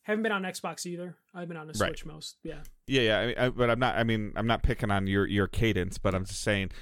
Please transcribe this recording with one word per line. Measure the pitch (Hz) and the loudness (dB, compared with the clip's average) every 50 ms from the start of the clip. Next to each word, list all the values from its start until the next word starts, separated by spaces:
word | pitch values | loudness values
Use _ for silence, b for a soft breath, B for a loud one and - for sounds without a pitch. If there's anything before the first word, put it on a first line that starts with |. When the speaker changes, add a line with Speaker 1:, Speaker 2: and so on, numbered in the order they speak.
| - | -4
Speaker 1:
haven't | - 214 220 220 | -2 0 0 2
been | 220 | 0
on | 208 190 190 | 0 0 -2
Xbox | 185 180 - - 175 160 - - | -4 -6 -6 -8 -8 -8 -6 -8
either. | 175 175 170 180 180 170 _ _ _ - | -8 -8 -8 -10 -12 -12 _ _ _ -12
I've | 175 175 | -12 -10
been | 170 170 | -10 -10
on | 160 156 | -10 -12
the | 156 151 | -8 -2
Speaker 2:
Right. | 104 98 - | -2 -2 -2
Speaker 1:
Switch | - - - | -2 -6 -12
most. | 160 151 78 - - - _ - | -12 -14 -14 -16 -16 -16 _ -12
Yeah. | - 76 76 - - - _ - | -12 -12 -12 -14 -16 -18 _ -6
Speaker 2:
Yeah, | - 135 131 | 2 2 4
yeah. | 117 110 107 92 | 4 6 4 4
I | 107 | 2
mean, | 123 - | 0 0
I, | - 127 127 | 2 0 0
but | - 117 123 120 | 2 2 2 2
I'm | 113 120 | 4 2
not, | 127 120 - | 2 2 2
I | 113 117 | 2 2
mean, | 117 113 110 107 101 - | 2 2 0 -2 -4 -4
I'm | - 110 | -2 0
not | 117 113 - - | 0 0 2 2
picking | - 117 - 123 104 | 0 0 2 0 0
on | 101 98 98 | 2 2 2
your, | 95 98 98 98 | 2 4 4 4
your | - 98 101 95 | 4 2 2 2
cadence, | 95 - - 117 110 98 90 87 - - | 2 2 2 2 4 4 2 0 -2 -4
but | - - 101 92 | -2 0 0 0
I'm | 92 92 | 0 -2
just | - - - | -4 -6 -4
saying | - 113 104 98 95 90 B B | 0 0 0 0 0 -4 B B